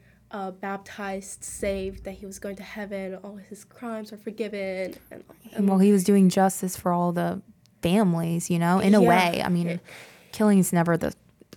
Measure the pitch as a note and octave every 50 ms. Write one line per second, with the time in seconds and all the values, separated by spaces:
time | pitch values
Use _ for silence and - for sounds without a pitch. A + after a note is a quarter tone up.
0 | _ _ _ _ _ _ - G#3 F#3+ F#3+ F#3 F#3 - G3 G3 G3 F#3+ - - -
1 | G3+ G3 F#3+ G3 G3 - - - - - - - - G3+ G3 G3 F#3+ F#3+ G3 -
2 | - G3 F#3+ F#3+ G#3 F#3+ G3 - - G3+ G3 G3 G3 F#3 - A3 G#3 G3 G#3 G3
3 | F#3+ F#3 F#3+ F#3 G3 G3+ G#3 G3+ F#3 - G#3 G3+ - _ - - B3+ A#3 A3+ A3
4 | G#3+ G#3+ G#3+ G#3 - A3+ G#3 - A3 G#3 G#3+ G3+ G3 F#3+ F#3 F#3 F#3 F3+ - -
5 | _ - - - - - - _ - A3 - - G3+ G3 F#3+ F#3+ F#3+ G#3 G#3 G3
6 | F3+ G#3 G3+ G3+ F#3+ F3+ - G3 F#3+ F#3+ - - - F#3 - - - F3+ F3 F3
7 | F3 F3 E3+ F3 E3+ E3+ F3+ G3 - - - _ _ _ _ _ - E3+ F3+ G#3+
8 | A3 F3+ E3+ E3 E3+ E3 E3 E3+ - - F3 E3+ E3+ E3+ F3+ F#3+ - G3 G#3 G#3
9 | F3+ E3+ E3+ F3+ F#3 F3 - - - - F3 F3 E3+ E3+ E3+ F3+ - - - -
10 | - - - - _ _ - - A3 G#3+ G3+ G3 F3 - - F3 E3 F3 E3+ -
11 | - C#2+ - - _ _ _ _ _ _ -